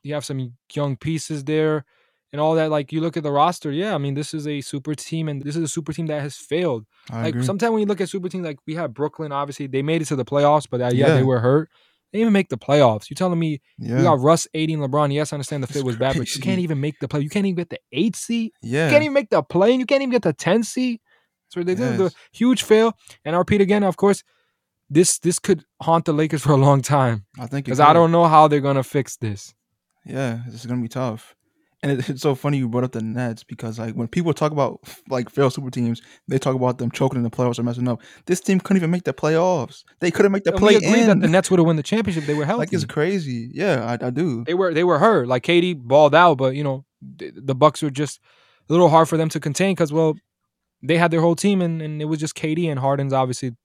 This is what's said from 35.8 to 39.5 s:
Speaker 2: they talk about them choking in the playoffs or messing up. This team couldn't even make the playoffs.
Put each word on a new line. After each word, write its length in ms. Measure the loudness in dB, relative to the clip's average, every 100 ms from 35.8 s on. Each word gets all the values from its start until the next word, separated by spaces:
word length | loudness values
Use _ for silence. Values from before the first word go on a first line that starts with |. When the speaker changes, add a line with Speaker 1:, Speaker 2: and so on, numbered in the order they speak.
| -4 -4 _ _ -4
Speaker 2:
they 120 | -2
talk 160 | 0 0
about 220 | 0 0
them 120 | -6
choking 280 | -2 -2 0
in 40 |
the 80 | -4
playoffs 280 | -2 -2 -2
or 40 |
messing 240 | -4 -2 -4
up. 140 | -4 -10 -20 -6
This 140 | -4
team 180 | 0 0
couldn't 200 | 2 0
even 100 | 2
make 140 | -2
the 80 | -4
playoffs. 720 | -4 0 0 0